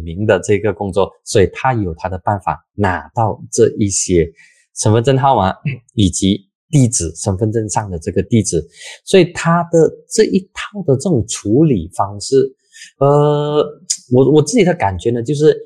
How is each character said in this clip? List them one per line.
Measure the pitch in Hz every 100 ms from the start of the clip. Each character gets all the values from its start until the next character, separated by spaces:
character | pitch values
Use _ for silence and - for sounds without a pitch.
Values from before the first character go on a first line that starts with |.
民 | 82 82 107
的 | 95
这 | - 101
个 | 107
工 | 92 101
作， | 92 92 - -
所 | 110
以 | 90
他 | - 131
有 | 120 92 80
他 | 92
的 | 90
办 | - 101
法 | - 76 _ -
拿 | 101 87 73
到 | - 110 - 113
这 | - 113 -
一 | 104
些 | 95 - 87 78 - _ _ _ -
身 | 107
份 | 110
证 | 120 135
号 | 139 123
码 | 92 - 147
<clears throat> | 135 -
以 | - 95
及 | - 95 101 - _ _
地 | 151 123
址， | - 82 80
身 | - 92
份 | 110
证 | 113 107
上 | 120 104
的 | 87
这 | 90
个 | 95
地 | 90 117
址。 | 98 82 - - - - -
所 | 196
以 | 160
他 | - 165 170 170
的 | 170 156 - _
这 | -
一 | 214 190 -
套 | - - 208
的 | 180 127
这 |
种 | 196 143 -
处 | - 101 117
理 | 160 110 80 -
方 | 98 104
式， | - 135 131 - _ - - _
呃， | 139 147 147 147 147 147 - - - - -
我， | 123 135
我 | 151
自 | 151 247
己 |
的 | 170
感 | 170 98 90
觉 | 117
呢， | 117
就 | 117 143
是 | 151 -